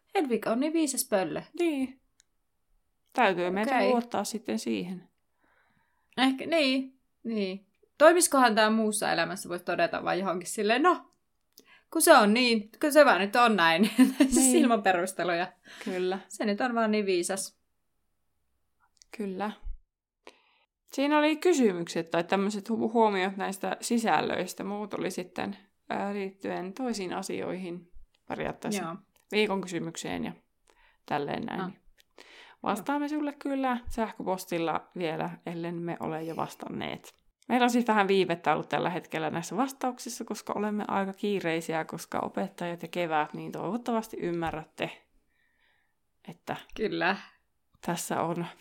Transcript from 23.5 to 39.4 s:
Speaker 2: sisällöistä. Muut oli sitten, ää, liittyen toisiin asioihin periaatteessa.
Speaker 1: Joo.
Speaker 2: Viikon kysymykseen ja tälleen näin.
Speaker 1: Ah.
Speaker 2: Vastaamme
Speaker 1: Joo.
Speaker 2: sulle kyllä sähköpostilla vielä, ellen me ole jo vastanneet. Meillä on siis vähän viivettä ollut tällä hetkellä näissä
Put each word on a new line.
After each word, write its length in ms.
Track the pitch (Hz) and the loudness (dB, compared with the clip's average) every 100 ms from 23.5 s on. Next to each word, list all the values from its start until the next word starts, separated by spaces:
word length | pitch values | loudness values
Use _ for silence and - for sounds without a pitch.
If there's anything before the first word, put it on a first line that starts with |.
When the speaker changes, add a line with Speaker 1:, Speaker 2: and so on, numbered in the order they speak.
| 190 190 - | -6 -6 -6
Speaker 2:
sisällöistä. 840 | - 240 220 156 - - 180 - | -2 0 2 2 2 -4 -6 -8
Muut 300 | 190 208 208 | -8 -8 -8
oli 160 | - 180 | -6 -6
sitten, 460 | - 180 - 202 202 _ _ - | -6 -10 -6 -8 -8 _ _ -8
ää, 260 | - 196 | -6 -4
liittyen 580 | 202 190 196 196 180 180 | -6 -8 -8 -8 -8 -8
toisiin 400 | 196 254 214 180 | -6 -6 -4 -6
asioihin 760 | 185 190 190 190 180 185 175 170 - - _ - | -6 -6 -6 -6 -6 -8 -12 -14 -20 -20 _ -12
periaatteessa. 540 | - - - - 208 | -8 -6 -6 -6 -6
Speaker 1:
Joo. 120 | 165 170 _ _ - | -6 -10 _ _ -4
Speaker 2:
Viikon 280 | 208 208 196 | 0 0 -2
kysymykseen 640 | 180 170 165 165 - - | -4 -6 -8 -8 -8 -6
ja 80 | - 165 _ _ _ _ _ _ - | -8 -10 _ _ _ _ _ _ -6
tälleen 360 | 147 143 - | -4 -4 -6
näin. 160 | - - | -6 -6
Speaker 1:
Ah. 120 | 180 - _ _ _ - - - - - | -8 -12 _ _ _ -20 -20 -20 -20 -8
Speaker 2:
Vastaamme 440 | - 202 185 294 285 | -4 -4 -2 -4 -2
Speaker 1:
Joo. 120 | 302 | -4
Speaker 2:
sulle 140 | 294 | -4
kyllä 460 | 277 285 269 262 240 - | -6 -6 -2 -2 -2 -4
sähköpostilla 1000 | - 214 - - 185 - 170 165 165 - 180 | -4 -4 -4 -4 -4 -4 -2 0 -2 -4 -6
vielä, 320 | 165 160 165 170 - | -4 -2 -4 -6 -10
ellen 280 | 170 170 | -8 -6
me 220 | 170 170 165 | -6 -6 -6
ole 220 | - 160 | -6 -6
jo 140 | 165 156 | -6 -6
vastanneet. 800 | 147 - - - 76 - - - _ _ - | -6 -8 -10 -8 -8 -10 -14 -20 _ _ -2
Meillä 160 | 247 | 2
on 60 | 247 | 4
siis 160 | 240 233 | 2 2
vähän 200 | 214 190 | 2 4
viivettä 440 | 196 180 170 151 | 4 2 0 0
ollut 160 | 156 160 | 0 0
tällä 220 | 151 156 | -2 -2
hetkellä 400 | 170 - 165 156 | -4 -6 -6 -4
näissä 260 | 165 | -4